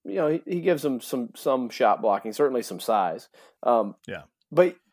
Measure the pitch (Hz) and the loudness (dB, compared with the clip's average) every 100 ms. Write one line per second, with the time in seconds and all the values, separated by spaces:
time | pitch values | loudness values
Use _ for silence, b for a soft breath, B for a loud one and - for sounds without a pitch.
0 | - 196 151 160 - 180 170 165 143 127 | -8 -2 0 0 -2 -2 0 0 0 -4
1 | - 135 117 - - 131 120 - 117 101 | -4 -6 -6 -6 -2 0 -2 2 2 4
2 | 110 98 110 107 147 127 110 90 - 107 | 2 0 -2 0 0 0 -6 -8 -2 0
3 | 92 80 - b b b - 120 104 - | 0 -4 -12 b b b 2 2 2 -6
4 | - 90 - _ - 147 180 - _ | -14 -14 -14 _ -4 2 2 2 _